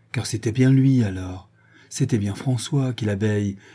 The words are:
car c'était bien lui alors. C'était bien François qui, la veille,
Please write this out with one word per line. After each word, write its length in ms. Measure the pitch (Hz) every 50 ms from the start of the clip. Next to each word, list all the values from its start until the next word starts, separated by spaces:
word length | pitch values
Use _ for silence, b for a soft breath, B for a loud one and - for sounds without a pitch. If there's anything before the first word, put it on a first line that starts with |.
| b b
car 140 | - 127 104
c'était 260 | - - 104 - 113
bien 180 | 104 127 127 131
lui 320 | 135 135 131 139 135 123
alors. 480 | 113 98 95 92 90 90 92 92 - _ b b b b b b b b
C'était 280 | - - 139 120 131 107
bien 180 | 101 101 98
François 560 | - - 135 127 117 - - 147 139 135 127
qui, 120 | 120 - 110
la 120 | 107 101
veille, 400 | 95 110 107 104 104 104 101 98 101 B B